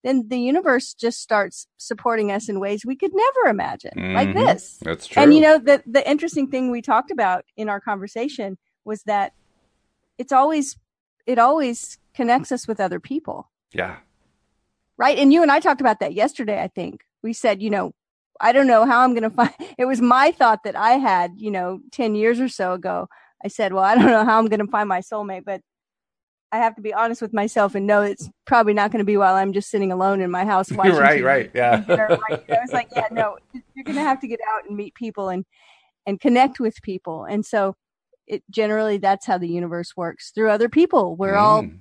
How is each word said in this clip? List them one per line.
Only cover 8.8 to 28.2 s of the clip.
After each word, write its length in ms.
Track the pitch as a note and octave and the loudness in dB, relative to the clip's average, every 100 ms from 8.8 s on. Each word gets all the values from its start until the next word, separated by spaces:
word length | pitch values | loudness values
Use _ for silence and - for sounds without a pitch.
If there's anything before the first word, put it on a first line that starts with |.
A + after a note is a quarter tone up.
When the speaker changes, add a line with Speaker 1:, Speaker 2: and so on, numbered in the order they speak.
Speaker 1:
was 200 | - G#3+ | -12 -10
that 280 | - G3+ G3 _ _ _ _ _ _ _ _ - | -4 -4 -4 _ _ _ _ _ _ _ _ -16
it's 140 | B3+ | 0
always, 440 | C4 C#4+ D#4 C#4 - _ _ _ _ | 2 2 0 -4 -10 _ _ _ _
it 140 | - A#3+ | -4 2
always 600 | A#3+ D#4 C4 A#3 - - _ | 4 2 -2 -6 -12 -20 _
connects 360 | - A#3+ B3 - | -4 0 0 0
us 160 | B3+ - | -8 -6
with 140 | A3 | -4
other 180 | F#3+ F3+ | -4 -6
people. 500 | - D4 - - - _ _ | -8 -10 -8 -14 -16 _ _
Speaker 2:
Yeah. 260 | - F2+ F2 _ _ _ _ _ _ _ _ _ - | -8 -8 -10 _ _ _ _ _ _ _ _ _ -2
Speaker 1:
Right? 200 | B3+ C#4+ | 0 4
And 140 | C#4 | 4
you 80 | D#4+ | 6
and 100 | D#4+ | 6
I 80 | C#4+ | 4
talked 200 | E4 C4+ | 2 0
about 200 | B3+ G#3+ | 0 0
that 140 | E3+ | -4
yesterday, 460 | E3+ G#3 - G#3+ G3 | -2 -4 -2 -6 -6
I 60 | F#3 | -6
think. 360 | - F3 - _ _ | -8 -12 -14 _ _
We 100 | A3 | -10
said, 300 | A3+ A#3+ G3 | -4 -2 -2
you 80 | G#3+ | -2
know, 220 | G3 F3+ - _ _ _ _ | -4 -4 -10 _ _ _ _
"I 100 | A3 | 2
don't 160 | B3+ C4+ | 4 6
know 180 | A3+ A#3+ | 6 6
how 160 | A#3+ | 4
I'm 120 | B3+ | 4
gonna 160 | A#3 A3 | 2 -2
find," 240 | - - - | 0 0 0
<laughs> 200 | E4 - | -18 -4
it 60 | |
was 160 | B3+ B3 | -2 2
my 320 | A#3+ B3+ D4 | 4 6 4
thought 320 | E4+ B3 G#3+ | 4 2 2
that 100 | G#3 | -2
I 200 | F#3 G#3+ | -2 2
had, 400 | C4 C4 F#3 F3 F#3 | 2 2 2 0 -4
you 160 | G#3+ | -6
know, 260 | F#3+ F3+ F#3+ - | -4 -6 -8 -12
ten 240 | - A#3 G#3 | -4 -2 2
years 240 | A3 A#3+ | 0 0
or 80 | B3+ | -2
so 240 | - F#3 | -4 -4
ago. 360 | F3+ F3+ F3+ - _ _ _ | -4 -6 -8 -8 _ _ _
I 20 | G3+ | -12
said, 260 | - G3+ | -4 -2
"Well, 120 | F#3+ | 0
I 100 | F#3+ | 4
don't 120 | A#3+ B3+ | 6 6
know 140 | A3+ | 6
how 160 | A3+ A3 | 4 2
I'm 60 | A3+ | 2
gonna 200 | G#3+ G#3 | -2 -2
find 220 | G#3+ G#3 | -2 -2
my 100 | F#3 | -4
soulmate, 440 | - G#3+ G3+ F#3+ | -6 -10 -8 -12
but 160 | F#3+ F#3+ _ _ _ _ _ _ _ _ _ | -10 -12 _ _ _ _ _ _ _ _ _
I 60 | A3 | -2
have 200 | A3+ A3 | -2 -2
to 40 | |
be 120 | G#3 | -8
honest 260 | G3+ A3+ A#3+ | -2 -2 -4
with 140 | D#3 | -4
myself 400 | A3 G#3 A#3 G3+ | -4 -2 0 0
and 120 | G3 G3+ | 0 2
know 140 | G#3 | 2
it's 300 | G#3 G3+ | 2 -6